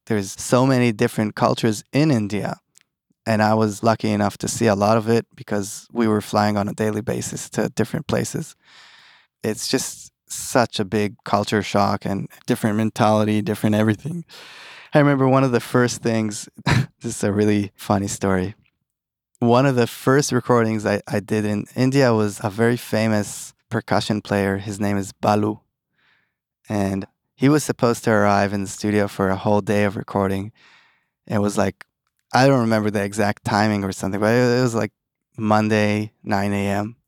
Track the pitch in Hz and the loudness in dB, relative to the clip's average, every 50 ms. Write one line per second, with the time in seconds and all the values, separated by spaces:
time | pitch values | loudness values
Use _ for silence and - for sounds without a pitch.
0 | _ - 113 104 98 95 - - - - 127 123 131 135 135 123 123 120 107 104 | _ -4 -2 -2 -4 -4 -8 -10 -4 0 2 4 4 4 4 4 2 2 2 0
1 | 123 113 - - 110 107 - - 120 113 127 - - 113 104 104 - _ - 135 | 0 0 0 -2 -2 -2 -2 0 0 0 0 2 0 -2 -2 -2 -6 _ -2 0
2 | 156 160 139 113 107 98 104 98 - - 185 - _ _ _ _ _ _ _ _ | 2 2 2 0 0 -2 -4 -6 -6 -6 -8 -10 _ _ _ _ _ _ _ _
3 | _ _ _ _ - 113 113 104 107 107 110 110 110 107 101 - - 117 110 - | _ _ _ _ -4 0 2 2 4 4 4 2 2 0 -2 0 2 2 2 2
4 | - 110 107 104 104 98 - - - - - - 117 110 101 98 104 104 113 117 | 0 -2 0 0 0 0 -2 -4 -8 -6 -4 0 2 2 2 4 2 2 2 2
5 | 104 113 117 113 - _ _ - - - 104 104 98 101 - - - _ - 117 | 2 0 0 0 -2 _ _ -16 -10 -6 -4 -4 -4 -6 -10 -16 -16 _ -4 0
6 | 117 110 107 107 - - - 107 104 104 104 104 101 107 - - 110 107 107 107 | 0 2 2 0 -2 0 0 0 2 2 0 0 -2 -4 -2 -4 -2 -2 -2 -4
7 | - - 120 123 113 - - - - - - - 110 120 - - 107 - - - | -4 -4 -6 -6 -6 -8 -10 -10 -12 -8 -4 -2 -2 -2 0 -2 -4 -2 -4 -8
8 | - - 117 117 120 - - - 160 - - _ _ _ - - - - - - | -6 -4 -4 -2 -2 -4 -6 -10 -10 -12 -16 _ _ _ -20 -20 -20 -20 -20 -20
9 | - - _ _ _ _ _ _ - 107 107 - - - - 131 - - - - | -20 -20 _ _ _ _ _ _ -6 -6 -6 -6 -4 -4 -2 -2 -4 -4 -12 -16
10 | - - _ _ _ - - - - - - 131 117 - - - 104 92 110 107 | -20 -20 _ _ _ -14 -12 -12 -8 -2 0 0 0 0 -2 -6 -6 -2 -2 -2
11 | 104 101 120 - - - - 101 104 - 113 104 95 - - 101 101 101 101 101 | -2 -2 -4 -8 -8 -2 0 0 0 0 -2 -2 -2 0 0 2 2 2 0 -2
12 | - - 98 98 - - - - - - 123 - - 110 104 107 110 110 - - | -4 -6 -6 -6 -8 -10 -14 -10 -4 -4 -2 -2 -2 -2 -2 0 -2 -2 0 0
13 | 117 107 107 107 107 107 107 107 98 110 104 - - 107 107 107 110 110 107 - | 2 2 4 2 2 0 0 -2 -2 -4 -4 -2 0 0 2 2 2 2 0 -2
14 | - 147 170 175 160 _ - - - - - - - - - - - - - 156 | -4 -10 -10 -10 -12 _ -18 -20 -20 -20 -20 -20 -20 -20 -20 -20 -8 0 2 4
15 | 143 143 143 131 135 131 131 135 135 131 120 113 - - - 123 123 120 - - | 4 4 4 4 2 4 4 4 4 2 2 0 0 0 2 2 2 2 0 -2
16 | - 117 113 113 110 107 101 - - - _ - - - - - - - _ _ | -2 -2 0 0 -2 -2 -6 -8 -12 -16 _ -6 0 0 2 2 0 -2 _ _
17 | - 117 110 - - 104 98 104 107 107 104 104 101 98 _ - - - 104 101 | -10 -10 -6 -4 -2 -2 0 2 2 2 2 0 0 -4 _ -8 -2 0 0 0
18 | 98 98 - - - 98 95 92 90 95 107 _ _ _ _ _ _ _ _ _ | 0 -2 -4 -4 -2 0 0 0 -2 -4 -8 _ _ _ _ _ _ _ _ _
19 | _ _ _ _ _ _ _ - 120 117 117 123 139 143 127 123 117 - - - | _ _ _ _ _ _ _ -2 2 4 4 4 4 4 2 2 0 0 -2 -4
20 | - 135 131 147 143 - 127 123 - - 123 117 113 110 110 107 104 104 101 101 | 0 2 2 2 2 0 0 -2 2 2 2 2 2 2 0 -2 0 0 -2 -2
21 | - - - 104 98 - 110 107 104 104 104 104 107 - - 120 127 131 135 139 | -2 -4 -4 -4 -4 -2 -2 -2 0 0 -2 -4 -4 -6 -2 0 0 2 4 4
22 | 135 120 117 107 107 104 98 - - 107 95 113 117 120 123 120 - - - 110 | 4 4 4 4 2 0 -2 -4 -6 -4 0 2 2 2 2 0 -4 -4 -2 0
23 | 110 110 110 104 101 - - - - - - _ _ - - 113 - - 104 101 | 0 2 0 0 -2 -4 -8 -14 -16 -18 -20 _ _ -6 -6 -6 -2 0 -2 0
24 | - - 107 104 - - 101 101 98 98 98 101 101 107 101 98 107 101 101 98 | 0 0 -4 -4 -2 -2 0 0 0 0 0 -2 -4 -8 -6 -4 -2 -2 -2 -2
25 | 98 107 - _ - 110 107 107 107 107 107 - _ _ _ _ _ _ _ _ | -4 -8 -8 _ 0 0 2 2 0 -2 -4 -6 _ _ _ _ _ _ _ _
26 | _ _ _ _ _ _ _ _ _ _ _ _ _ - 107 104 98 98 98 98 | _ _ _ _ _ _ _ _ _ _ _ _ _ -6 -2 -2 -2 -2 -2 -4
27 | 98 - _ _ _ _ _ - 135 139 151 147 - - 120 - - 117 117 - | -6 -10 _ _ _ _ _ 0 2 4 4 4 2 -2 -2 0 2 2 2 2
28 | - 120 110 104 101 104 101 101 101 98 104 101 98 92 - - - 104 104 104 | 2 2 2 4 4 4 4 2 2 0 -2 -4 -6 -6 -8 -4 -2 0 2 2
29 | 101 101 - - 98 95 95 95 - 107 104 104 98 110 104 104 104 101 95 107 | 0 0 0 -2 0 0 0 0 0 2 2 2 2 0 0 0 0 0 -2 -6
30 | - - - 101 98 95 98 98 98 110 - _ _ _ _ _ _ _ _ _ | -8 -4 -2 -2 0 0 -2 -4 -8 -10 -14 _ _ _ _ _ _ _ _ _
31 | _ _ _ _ _ - - 104 104 104 101 104 98 98 - - - _ _ _ | _ _ _ _ _ -6 -2 -2 0 0 0 0 -2 -2 -2 -8 -14 _ _ _
32 | _ _ _ _ _ _ - 123 131 139 139 127 113 113 113 110 107 107 101 104 | _ _ _ _ _ _ 2 4 4 4 4 4 2 2 2 0 0 0 -2 -2
33 | 101 101 101 107 101 104 104 _ - - 110 101 107 110 104 101 98 95 95 - | -4 -4 -2 -2 -2 -2 -2 _ -4 0 2 2 2 2 2 0 -2 -4 -6 -6
34 | - 95 95 98 104 107 117 123 127 123 120 123 127 120 113 113 107 104 _ _ | -6 -6 -4 0 0 2 2 4 2 2 2 2 0 0 0 -2 -4 -4 _ _
35 | _ _ _ _ _ _ _ - 110 107 107 107 107 107 110 107 104 104 104 107 | _ _ _ _ _ _ _ -4 0 2 2 2 2 2 2 2 2 2 0 -2
36 | 107 110 _ _ - - 107 98 101 101 101 101 101 101 101 101 104 110 120 _ | -4 -6 _ _ -8 -4 -2 -2 -2 -2 -2 -2 -2 -2 -2 -4 -4 -6 -10 _
37 | _ | _